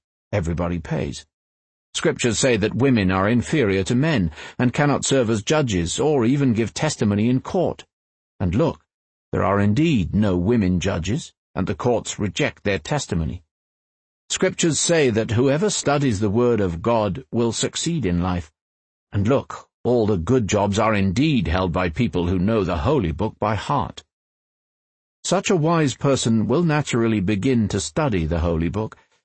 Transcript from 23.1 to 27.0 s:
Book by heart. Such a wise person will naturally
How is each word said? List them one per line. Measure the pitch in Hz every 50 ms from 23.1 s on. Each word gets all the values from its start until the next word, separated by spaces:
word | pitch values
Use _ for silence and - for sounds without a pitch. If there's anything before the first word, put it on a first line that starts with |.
Book | 76 78 101 110 - -
by | 107 107 110
heart. | 92 - - 143 131 82 - - - - _ _ _ _ _ _ _ _ _ _ _ _ _ _ _ _ _ _ _ _ _ _ _ -
Such | - 175 190 - -
a | 196
wise | 165 147 165 170 165 156 131 -
person | - - 139 131 120 - 120 113 110 104
will | 104 123 165
naturally | 180 160 147 151 143 - - 117